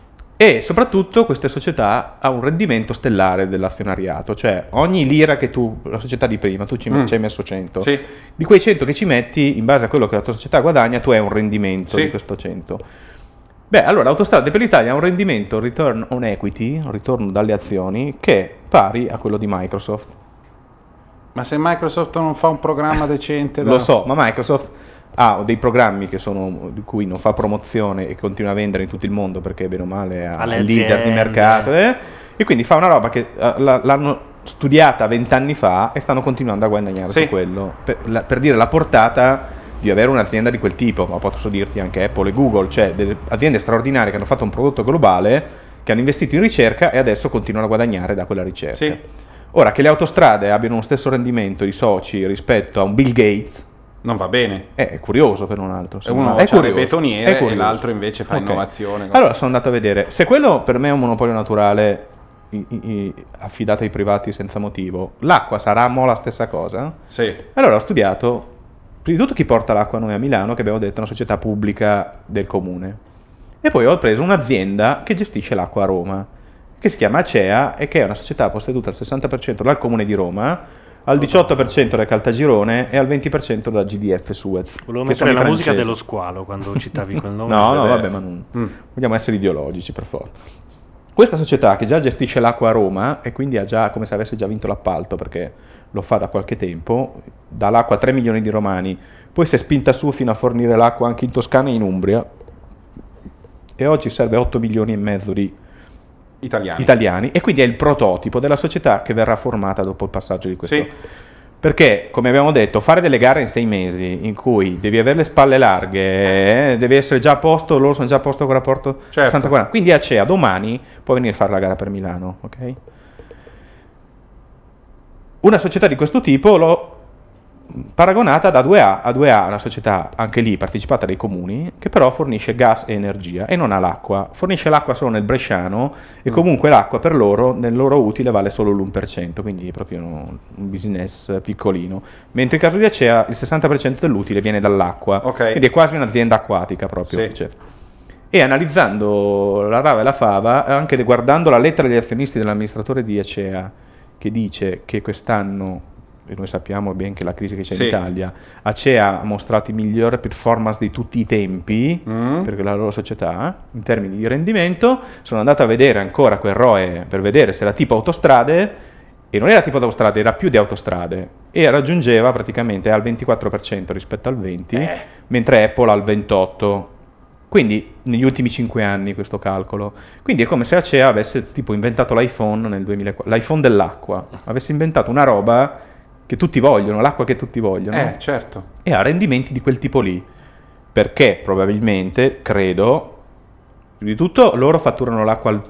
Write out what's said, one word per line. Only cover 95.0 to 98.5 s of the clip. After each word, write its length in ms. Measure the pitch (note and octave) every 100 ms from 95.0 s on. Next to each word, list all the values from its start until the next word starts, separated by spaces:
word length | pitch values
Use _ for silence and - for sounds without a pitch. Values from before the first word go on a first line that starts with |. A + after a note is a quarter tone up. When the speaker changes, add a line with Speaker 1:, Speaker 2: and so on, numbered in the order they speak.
| F2+ F#2
Speaker 1:
perché 380 | - E2+ D#2+ - - - -
lo 100 | G2+
fa 160 | F#2 G#2+
da 100 | F#2+
qualche 280 | G#2 - -
tempo, 640 | F#2 E2 D#2+ A#2 C3+ - - - -
dà 220 | A2+ G#2
l'acqua 260 | A#2 A#2 G#2
a 40 |
tre 120 | -
milioni 300 | C3 A#2 A2
di 80 |
romani, 480 | G#2+